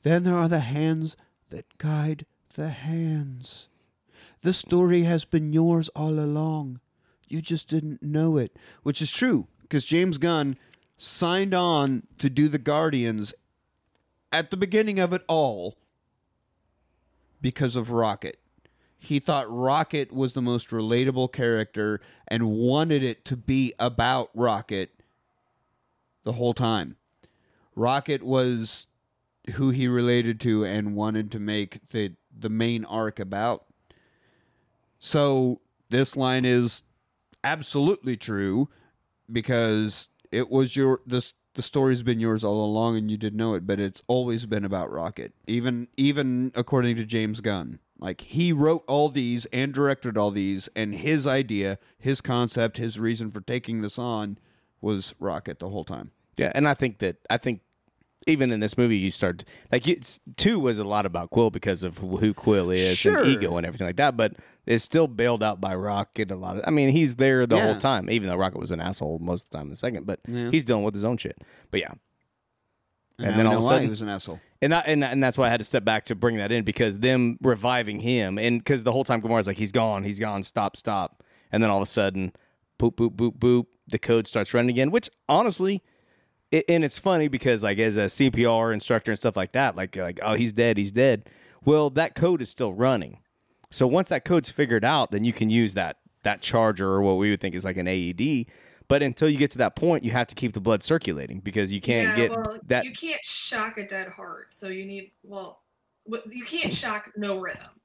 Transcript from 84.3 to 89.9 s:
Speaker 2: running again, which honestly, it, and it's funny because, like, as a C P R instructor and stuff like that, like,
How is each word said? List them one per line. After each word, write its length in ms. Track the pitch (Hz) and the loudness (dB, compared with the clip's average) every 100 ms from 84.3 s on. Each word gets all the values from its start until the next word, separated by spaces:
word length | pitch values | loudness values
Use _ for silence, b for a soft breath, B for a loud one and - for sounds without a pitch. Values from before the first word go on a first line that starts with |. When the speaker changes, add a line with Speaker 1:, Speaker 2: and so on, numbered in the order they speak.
| 113 98 120 | -4 0 2
Speaker 2:
running 160 | 123 | 2
again, 180 | 123 135 | 2 2
which 200 | 226 - _ - | 2 -2 _ 2
honestly, 540 | 156 233 180 190 196 _ _ _ _ _ _ _ | 2 4 0 -2 -2 _ _ _ _ _ _ _
it, 140 | 156 - | 0 4
and 160 | 170 | 2
it's 140 | 147 - | 2 0
funny 300 | 190 175 151 | 0 2 2
because, 360 | 131 135 113 | 0 2 2
like, 140 | 104 101 | 2 2
as 180 | 113 107 | 2 2
a 120 | 101 | 0
C 220 | - 135 | 2 2
P 140 | 113 117 | 4 2
R 260 | 117 113 | 4 2
instructor 380 | 110 - 113 - | -2 0 0 0
and 80 | 104 | -2
stuff 160 | 117 98 | -2 -2
like 140 | 92 | -2
that, 240 | 127 135 87 | 0 0 -2
like, 200 | 95 | -8